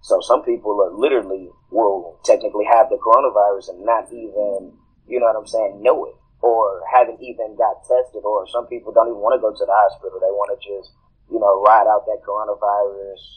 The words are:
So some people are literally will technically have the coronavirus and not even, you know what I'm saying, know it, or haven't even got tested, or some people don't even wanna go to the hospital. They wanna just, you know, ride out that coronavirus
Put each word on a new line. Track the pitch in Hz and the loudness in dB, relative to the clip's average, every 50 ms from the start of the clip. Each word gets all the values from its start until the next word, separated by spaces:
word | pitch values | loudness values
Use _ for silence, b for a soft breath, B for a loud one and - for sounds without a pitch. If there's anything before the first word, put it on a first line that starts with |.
So | _ - 107 92 | _ -2 -2 -2
some | 85 - 123 - - | 2 0 0 0 0
people | 123 117 110 101 107 104 101 98 | -4 -6 -4 -4 -6 0 0 -2
are | 87 | -2
literally | 90 104 127 147 139 120 98 92 95 95 92 87 _ _ _ _ | 0 -2 -2 0 0 0 -2 -4 -10 -10 -10 -18 _ _ _ _
will | - 110 113 101 98 92 87 85 - _ - | -4 0 0 0 -2 -2 -8 -12 -18 _ 2
technically | - 110 101 107 104 101 104 104 | 2 2 2 2 -6 -4 -4 2
have | 107 117 117 - - | 4 6 4 6 4
the | 104 | 0
coronavirus | - - 113 113 127 139 123 101 104 101 101 98 98 92 95 | -2 4 4 4 4 4 2 2 4 2 2 2 -2 -6 -14
and | 90 87 98 | -16 -8 -2
not | 113 113 110 110 - | -2 -2 -2 -2 -8
even, | 113 117 117 104 95 104 104 104 98 98 92 90 _ _ _ _ _ _ _ | -16 -16 -14 -8 -6 -4 -4 -4 -4 -6 -10 -12 _ _ _ _ _ _ _
you | _ 120 123 | _ -2 2
know | 117 | 2
what | 113 110 | 2 2
I'm | 107 107 | 0 -6
saying, | - 113 113 107 98 101 101 | -6 -4 -2 -2 -4 -6 0
know | 107 127 156 - - | 0 0 0 0 -4
it, | - - _ _ _ _ _ | -10 -14 _ _ _ _ _
or | - 120 117 113 107 101 98 90 87 - | 0 2 2 2 0 -2 -2 -6 -8 2
haven't | 101 127 120 117 117 120 | 4 4 4 4 -2 -14
even | 127 123 113 113 113 107 104 | -16 -16 -10 -10 -10 -10 -2
got | 107 117 104 - - _ | -2 -2 -2 -2 -6 _
tested, | - 123 127 127 - _ 107 95 | 0 0 0 0 -2 _ -8 -6
or | 104 107 101 95 | -4 -4 -4 -4
some | 95 - 120 123 | -4 -8 -8 -8
people | - 120 117 - 110 | -8 -14 -12 -12 2
don't | 107 117 113 120 | 2 2 2 2
even | 117 101 | -2 -4
wanna | 101 113 131 | 0 0 0
go | 123 110 107 104 | 0 0 -4 -4
to | - 101 | -4 -2
the | 98 | 0
hospital. | 98 107 104 98 - - - 92 92 92 | 4 4 4 2 0 -4 -14 -12 -6 -2
They | 92 95 101 | -2 -2 -2
wanna | 101 101 101 101 | -2 -4 -4 -6
just, | - - 101 101 98 95 _ _ _ _ _ _ _ _ _ | -10 -10 -14 -14 -14 -14 _ _ _ _ _ _ _ _ _
you | - 113 | -4 0
know, | 104 101 98 95 | 2 2 2 4
ride | 101 104 110 107 101 | 6 6 6 6 6
out | 107 107 104 - 110 | 4 2 2 0 -4
that | 107 104 - | -8 -8 -6
coronavirus | 104 101 107 107 104 104 - 107 104 101 104 101 101 98 98 98 98 95 95 - - - | -6 -6 -6 -4 -6 -6 -4 -2 -2 0 0 -2 -2 -4 -10 -14 -14 -16 -18 -20 -20 -20